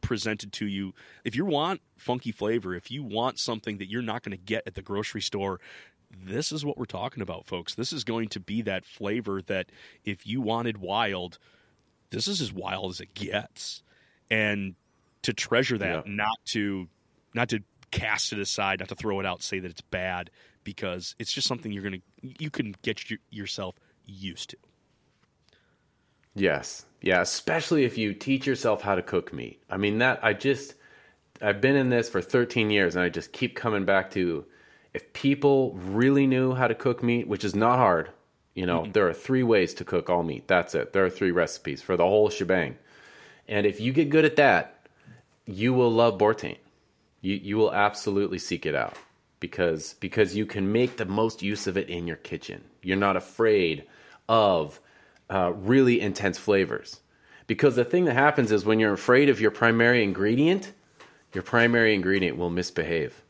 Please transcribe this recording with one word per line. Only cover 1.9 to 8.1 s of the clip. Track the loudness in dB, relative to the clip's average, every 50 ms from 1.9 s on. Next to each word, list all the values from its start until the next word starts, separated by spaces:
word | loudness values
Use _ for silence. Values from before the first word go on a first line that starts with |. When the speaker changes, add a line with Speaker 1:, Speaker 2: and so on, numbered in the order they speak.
| _
Speaker 1:
funky | _ -4 -4 -4 -4 -4 -8
flavor, | -8 -4 -4 -2 -2 -2 -4 -6 -10
if | -10 _ -12
you | -14 -12
want | -12 -8 -4 -4 -4 -4 -4 -6
something | -6 -6 -6 -8 -8 -10 -10 -10
that | -10 -10
you're | -8 -8
not | -6 -6 -8 -8
gonna | -8 -10 -12 -12
get | -8 -6 -6 -6 -6
at | -10 -14
the | -14
grocery | -12 -8 -8 -6 -6 -6 -8 -8
store, | -8 -8 -6 -4 -4 -4 -6 -8 -12 -20 -20 -20 -20 _ _ _ _ _ -20 -20 -14
this | -8 -8 -6 -6 -6
is | -6 -6 -6
what | -8 -8
we're | -8 -10
talking | -10 -8 -10 -10 -8 -8 -10
about, | -10 -10 -10 -14 -12
folks. | -10 -10 -10 -10 -10 -10
This | -8 -8 -8
is | -6 -8 -6
going | -6